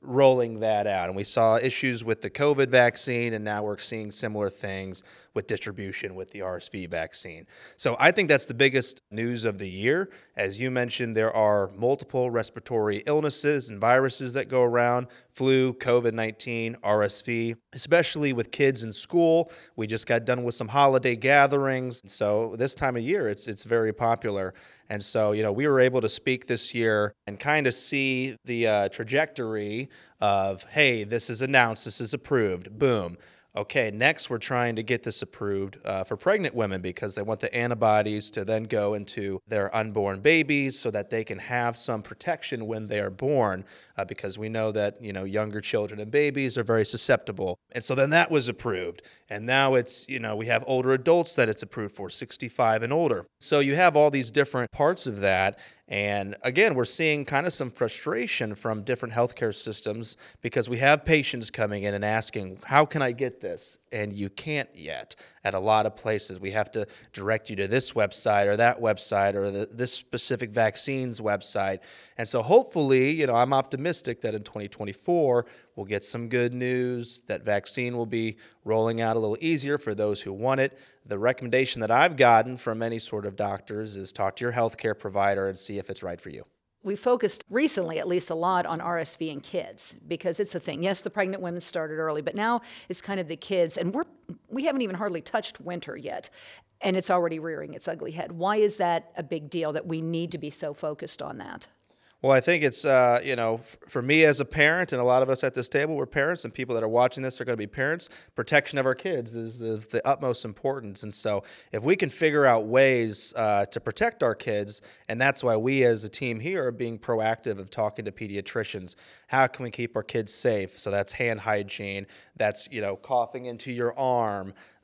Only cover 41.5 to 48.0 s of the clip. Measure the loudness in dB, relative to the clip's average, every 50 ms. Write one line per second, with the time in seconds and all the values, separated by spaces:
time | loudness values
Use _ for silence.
41.5 | -2 -2 -2 -2 -2 -4 -4 -4 -4 -6 -6 -10 -16 -8 -6 -6 -6 -4 -6 -8
42.5 | -8 -6 -6 -6 -6 -6 -6 -4 -4 -2 -2 -4 -4 -4 -2 0 2 2 2 2
43.5 | 0 -2 -6 -12 -20 -20 -20 _ _ -8 -6 -6 -8 -8 -8 -8 -6 -6 -6 -6
44.5 | -2 -2 -2 0 0 0 0 -2 -2 -6 -10 -10 -8 -8 -6 -4 -2 -2 -2 -2
45.5 | -4 -6 -4 -2 0 0 0 -2 -6 -10 -8 -2 2 2 2 2 0 -2 -2 -2
46.5 | -2 -2 0 2 2 4 4 2 2 2 4 4 2 2 2 -4 -6 -4 -4 -4
47.5 | -4 -6 _ _ -10 -6 -4 -2 0 2